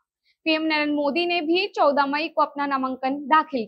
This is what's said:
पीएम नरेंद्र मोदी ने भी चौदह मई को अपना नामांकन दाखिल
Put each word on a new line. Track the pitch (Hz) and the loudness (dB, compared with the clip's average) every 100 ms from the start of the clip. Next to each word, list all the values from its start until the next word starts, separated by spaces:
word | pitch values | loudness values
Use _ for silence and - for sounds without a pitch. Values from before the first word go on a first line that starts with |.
| _ _ _ _ | _ _ _ _
पीएम | 320 311 | -2 0
नरेंद्र | 320 302 294 294 | 0 0 0 0
मोदी | 285 330 349 | 0 0 -2
ने | 349 | -2
भी | 302 349 403 | 0 0 0
चौदह | - 302 277 277 | 2 2 4 0
मई | 294 320 | -2 -2
को | 311 | -2
अपना | 294 285 285 | -2 -2 -2
नामांकन | 269 262 254 262 285 | -2 -4 -4 -4 -4
दाखिल | 277 311 302 254 | 2 2 2 -4